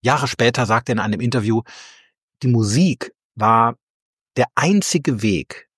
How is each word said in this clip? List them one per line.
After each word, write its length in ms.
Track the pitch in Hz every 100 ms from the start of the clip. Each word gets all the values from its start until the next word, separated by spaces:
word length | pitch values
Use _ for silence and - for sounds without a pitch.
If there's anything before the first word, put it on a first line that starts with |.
Jahre 260 | 120 143 135
später 400 | - 117 123 113
sagt 220 | 113 -
er 40 |
in 60 | 110
einem 220 | 107 104
Interview, 420 | 123 127 107 113 120 - - - _ _ _ _
die 60 | 127
Musik 640 | 120 104 117 185 135 - _ _
war 460 | - 107 113 117 123 _ _ _ _ _ -
der 80 | 123
einzige 720 | - 156 202 - 170 143 117
Weg 480 | 107 90 64 - _